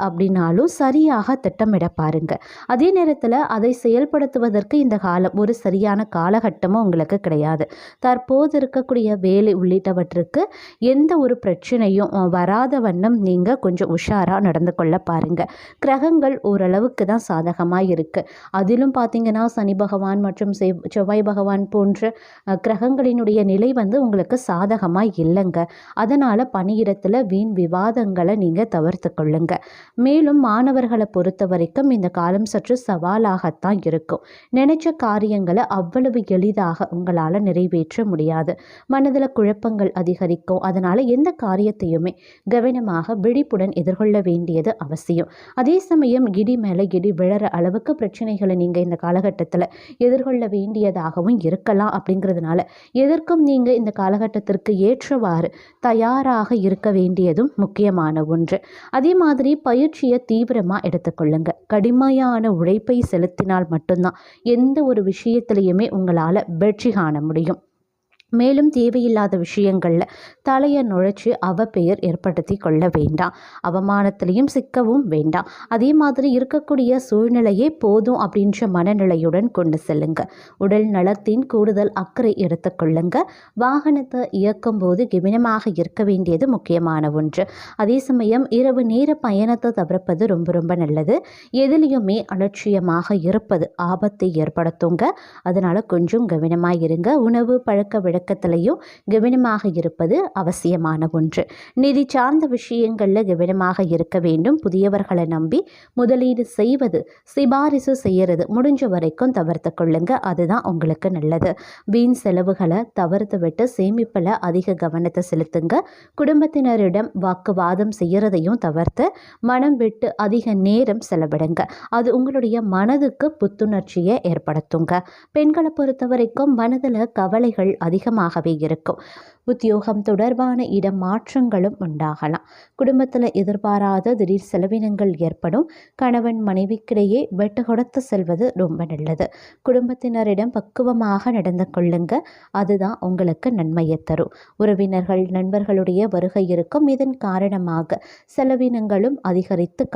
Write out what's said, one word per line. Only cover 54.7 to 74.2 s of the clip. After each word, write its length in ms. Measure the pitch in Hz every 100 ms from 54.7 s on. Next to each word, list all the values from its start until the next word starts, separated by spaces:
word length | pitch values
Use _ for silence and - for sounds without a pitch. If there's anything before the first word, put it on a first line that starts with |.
ஏற்றவாறு 800 | 196 202 254 - 269 202 165 165 - - _
தயாராக 760 | 247 226 226 262 269 226 208
இருக்க 360 | 240 190 190 214
வேண்டியதும் 640 | 190 180 185 180 160 277 -
முக்கியமான 680 | 196 - 202 180 156 156
ஒன்று. 360 | 156 165 160 190 - - -
அதே 240 | 254 302
மாதிரி 420 | 370 320 277 269 302
பயிற்சியை 680 | 262 240 302 - 254 247 247
தீவிரமா 460 | 226 233 233 180 202
எடுத்துக்கொள்ளுங்க. 640 | 175 170 175 - 156 160 160 - -
கடுமையான 840 | 214 226 247 269 262 254 233 226
உழைப்பை 480 | 170 170 214 214 247
செலுத்தினால் 640 | 233 180 180 - 190 185 170
மட்டும்தான் 480 | 160 - 180 180 - - -
எந்த 420 | 233 240 262 285
ஒரு 200 | 269 220
விஷயத்திலையுமே 880 | 190 185 233 233 233 202 185 180 226
உங்களால 480 | 190 185 170 160 190 - 165
வெற்றி 320 | 208 208 247
காண 300 | 196 160 151
முடியும். 420 | 156 160 160 - _ _ _ _ _ _ _
மேலும் 400 | 233 254 277 302
தேவையில்லாத 720 | 262 233 247 233 214 202 190
விஷயங்கள்ல 640 | 170 208 202 190 175 170 - - - _
தலையை 400 | 277 269 294 285
நுழைச்சு 480 | 233 185 190 196 226 -
அவப்பெயர் 600 | 180 180 220 190 170 196
ஏற்படுத்தி 560 | 180 170 190 165 156 202
கொள்ள 320 | 165 156 175
வேண்டாம். 420 | 156 151 156 175 - - - 175
அவமானத்திலையும் 800 | 185 196 202 202 202